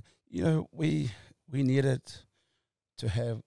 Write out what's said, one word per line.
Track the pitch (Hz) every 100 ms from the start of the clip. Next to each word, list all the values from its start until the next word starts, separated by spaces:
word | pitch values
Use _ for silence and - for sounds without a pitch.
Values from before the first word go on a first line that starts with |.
| - _ _
You | 175
know, | 175 156 -
we, | - 156 156 135 - - _ -
we | 135
needed | 131 135 135 131 - - _ _ _ _ _ _ _ -
to | 110
have, | 110 120 113